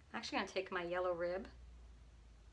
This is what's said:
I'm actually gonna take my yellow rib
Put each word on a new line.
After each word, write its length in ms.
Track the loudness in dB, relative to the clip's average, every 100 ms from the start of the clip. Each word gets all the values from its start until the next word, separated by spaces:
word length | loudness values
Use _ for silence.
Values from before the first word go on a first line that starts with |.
| -8
I'm 60 | -4
actually 200 | 0 2
gonna 100 | 2
take 220 | 2 2
my 140 | 2
yellow 300 | 2 4 4
rib 340 | 4 2 2 -2 -10 -16 -16 -16 -18 -18 -18 -18 -20 -20